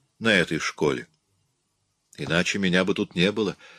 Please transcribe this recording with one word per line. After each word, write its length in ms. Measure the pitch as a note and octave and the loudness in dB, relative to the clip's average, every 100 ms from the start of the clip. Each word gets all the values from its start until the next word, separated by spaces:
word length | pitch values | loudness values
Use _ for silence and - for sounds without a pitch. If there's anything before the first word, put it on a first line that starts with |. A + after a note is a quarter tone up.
| _ - | _ -4
на 140 | A2+ | 2
этой 260 | G2+ D#2+ D#2 | 2 2 -2
школе? 480 | - - D2+ C2 - _ _ _ _ _ _ _ _ _ _ - | -6 -2 -2 -2 -6 _ _ _ _ _ _ _ _ _ _ -12
Иначе 420 | C#2+ E2+ F2+ G#2 | -4 -2 0 0
меня 260 | F#2+ F2+ | 2 2
бы 100 | F#2+ | 2
тут 200 | G2 G#2 | 0 -2
не 180 | F2+ F#2 | 0 0
было». 240 | G#2 G#2 - - | 0 -4 -4 -12